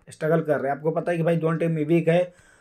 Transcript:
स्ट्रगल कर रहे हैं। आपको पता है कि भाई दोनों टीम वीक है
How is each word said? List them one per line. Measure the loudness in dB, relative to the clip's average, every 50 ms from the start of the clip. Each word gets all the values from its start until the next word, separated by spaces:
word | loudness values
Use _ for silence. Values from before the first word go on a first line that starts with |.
| _ -20
स्ट्रगल | -12 -6 -2 0 0 2
कर | 2 0 -2 -2
रहे | -2 -4
हैं। | -4 -4
आपको | -2 -4
पता | -2 -2 -2 -2
है | -2 0
कि | 0
भाई | 0 0
दोनों | 0 0 0 0 0
टीम | 0 -2 0
वीक | -2 0 2 2 2 2 4
है | 2 2 2 0 -4 _ -20 _ _ _